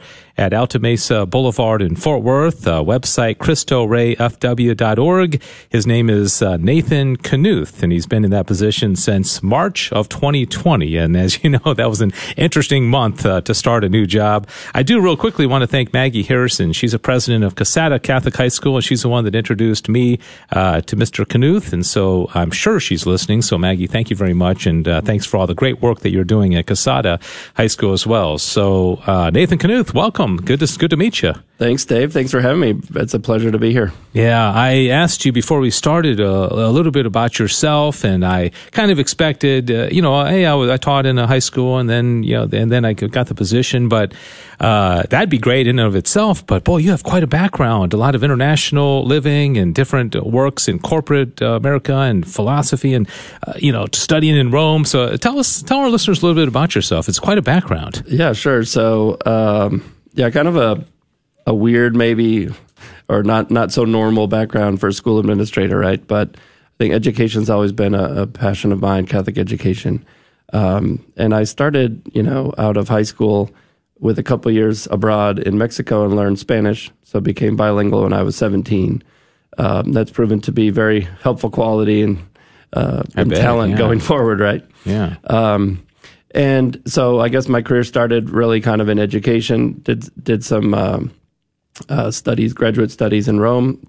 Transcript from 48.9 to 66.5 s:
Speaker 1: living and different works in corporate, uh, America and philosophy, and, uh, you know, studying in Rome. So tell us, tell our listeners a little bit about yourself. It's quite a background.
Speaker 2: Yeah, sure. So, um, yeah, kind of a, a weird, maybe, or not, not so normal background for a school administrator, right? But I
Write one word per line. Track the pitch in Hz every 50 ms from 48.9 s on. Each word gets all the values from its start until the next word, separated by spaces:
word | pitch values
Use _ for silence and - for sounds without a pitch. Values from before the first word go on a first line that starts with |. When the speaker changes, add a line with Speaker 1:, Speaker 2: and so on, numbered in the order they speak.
| 139 135 -
Speaker 1:
living | 120 143 156 131 151 143 147 147 139 131
and | 107 92 87 82
different | - 135 - - 131 120 110 - - 95
works | 107 113 127 135 139 135 - - -
in | - -
corporate, | - - 160 160 151 - 147 139 135 120 - - 117
uh, | 117 117
America | 110 117 139 143 135 - - 135
and | 139 139 127 110 92 82 -
philosophy, | - - 104 117 139 143 139 - 143 127 - 135 131
and, | 123 104 - - - - - - - -
uh, | - -
you | - - 143 123
know, | 110 101 - -
studying | - - - 160 156 156 156 151
in | 143 131 120 123
Rome. | 147 160 156 156 156 151
So | - - 131 123 120 110
tell | 113 - 240 269 285
us, | 247 - - - -
tell | - 262 277
our | 277 247
listeners | 233 214 - 214 185 - 170
a |
little | 175 165 160
bit | 160 135
about | 113 131 156 175 -
yourself. | 107 87 - 95 82 - -
It's | 87 -
quite | - - 208 208
a | -
background. | - 143 180 - - 87 82 76 71 - - -
Speaker 2:
Yeah, | - 135 139 165 147 110
sure. | - - 147 135 120 113
So, | 113 - 123 113 113 113 110 107 107 - - -
um, | 110 113 110 110 107 104 107 101 104 104 101 - - - _ _ _ -
yeah, | 143 127 117
kind | 113 147 147 175
of | 170
a, | 156 120 110 104 82 80 - _ _ _ _ _ _ _ _ _ _ _
a | - 113
weird, | 104 107 117 120 117 120 120 113
maybe, | 120 117 117 117 110 117 110 110 107 95 - - - - _ _ _ - - - - - -
or | 107 104 104
not, | 104 113 110 - -
not | 113 117 110 - -
so | 131 120
normal | 110 110 110 110 110 110 110 107
background | 98 110 110 110 104 - 113 104 104 98 95
for | - 101
a | 101
school | - - 120 110 107
administrator, | 104 104 104 98 107 104 - 107 95 95 95 98
right? | 95 92 98 95 -
But | - 107 104 101 - -
I | - - -